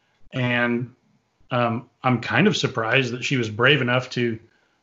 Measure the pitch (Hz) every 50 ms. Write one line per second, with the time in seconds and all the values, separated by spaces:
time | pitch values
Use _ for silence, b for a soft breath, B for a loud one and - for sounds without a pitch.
0 | _ _ _ _ - - - 131 123 123 120 120 120 120 120 120 123 117 - _
1 | _ _ _ _ _ _ _ _ _ - 127 120 123 139 127 127 - _ _ -
2 | - 127 123 117 - - 113 123 185 214 156 - - 127 - 117 110 110 123 135
3 | 131 117 117 117 120 - 143 127 117 107 104 104 120 131 151 135 127 120 123 127
4 | 123 - - 127 120 117 113 110 - - _ _ _ _ _ _